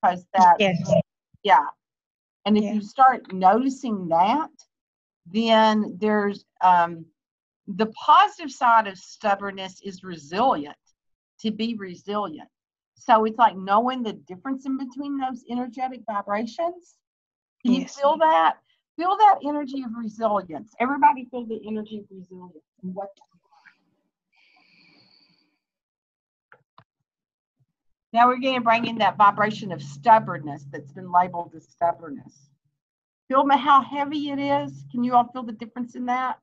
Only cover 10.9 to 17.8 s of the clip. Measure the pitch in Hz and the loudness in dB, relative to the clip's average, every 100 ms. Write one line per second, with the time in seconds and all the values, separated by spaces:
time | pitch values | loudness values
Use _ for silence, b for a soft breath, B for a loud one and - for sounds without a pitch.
10.9 | _ _ _ _ _ 220 214 226 220 190 | _ _ _ _ _ -8 -6 -8 -8 -12
11.9 | 175 - 208 196 151 - _ _ _ _ | -16 -8 -6 -6 -10 -20 _ _ _ _
12.9 | _ - 226 220 220 226 190 190 202 247 | _ 2 2 4 2 2 2 0 2 2
13.9 | 262 226 202 _ 185 277 269 269 269 269 | -4 -8 -10 _ -14 -10 -8 -6 -8 -8
14.9 | 247 285 277 262 247 - 247 247 226 254 | -12 -10 -6 -6 -8 -8 -8 -8 -8 -8
15.9 | 254 - 208 202 208 226 - 339 349 _ | -8 -8 -8 -4 -4 -6 -4 -6 -6 _
16.9 | _ _ _ _ _ _ _ 247 247 | _ _ _ _ _ _ _ 0 0